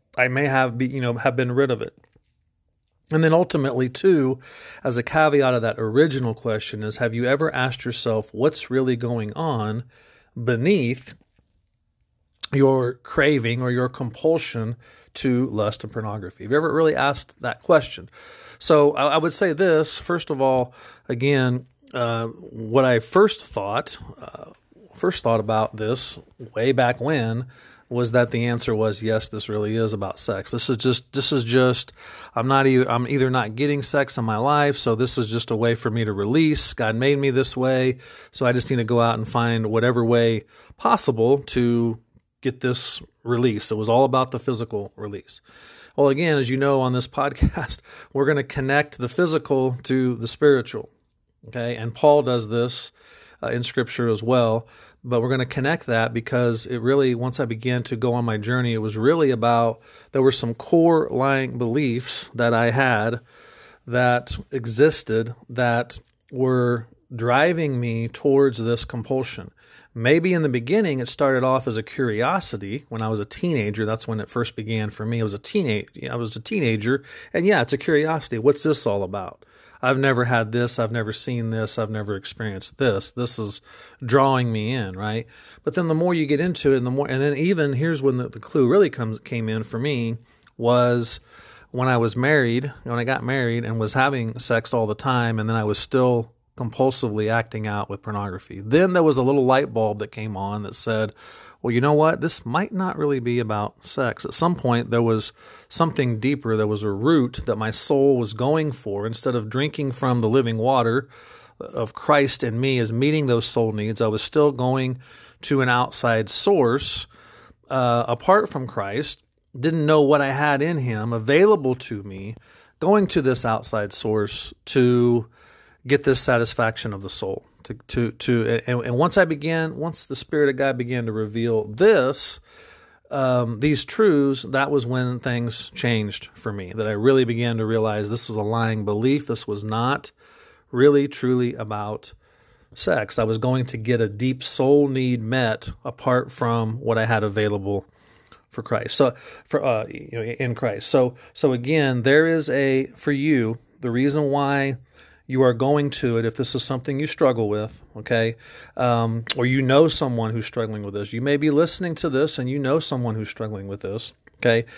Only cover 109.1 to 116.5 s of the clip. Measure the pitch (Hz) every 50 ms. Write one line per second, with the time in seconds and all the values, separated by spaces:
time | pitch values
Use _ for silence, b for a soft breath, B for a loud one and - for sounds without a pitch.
109.1 | 113 - - 135 123 120 107 107 120 131 143 151 - - 143 135 123 - 143 127
110.1 | 123 120 113 107 117 135 123 117 113 110 110 127 135 127 117 113 113 135 139 B
111.1 | B B B B B B B B B - - - - - 113 107 - - - -
112.1 | 151 143 139 127 - - - 120 104 117 127 135 131 127 117 107 113 117 135 147
113.1 | 151 156 147 131 120 117 110 - - 123 117 110 107 107 104 110 110 104 117 110
114.1 | 107 107 - - - 156 147 147 135 123 127 127 131 135 131 127 127 127 B B
115.1 | B B B B B B - - 143 135 131 127 123 123 127 - - - - 120
116.1 | 113 110 107 98 - - - 101